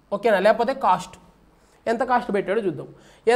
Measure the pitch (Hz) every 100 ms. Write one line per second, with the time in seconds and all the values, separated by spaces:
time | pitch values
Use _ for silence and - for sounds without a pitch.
0 | _ 196 233 196 196 220 233 269 226 185
1 | - - - _ _ _ _ _ - 226
2 | 254 247 240 202 175 214 196 139 - -
3 | - - -